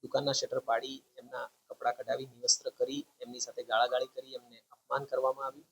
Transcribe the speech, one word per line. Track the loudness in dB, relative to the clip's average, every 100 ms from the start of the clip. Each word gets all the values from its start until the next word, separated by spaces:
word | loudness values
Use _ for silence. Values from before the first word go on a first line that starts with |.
દુકાનના | 0 0 2
શટર | 0 0 -2
પાડી, | 2 0 0 -10 _ -20
એમના | -10 -8 -8 _ _
કપડાં | -2 -2
કઢાવી, | -2 -2 -2 -4
નિવસ્ત્ર | -6 2 2 2
કરી, | -2 0 0 -6 _
એમની | -12 -10
સાથે | -8 -8
ગાળાગાળી | 0 4 4 4 -2
કરી, | -8 -12
એમને | -14 -16 -20 _
અપમાન | -20 _ -2
કરવામાં | 0 2 2 2 -4
આવ્યું | -6 -20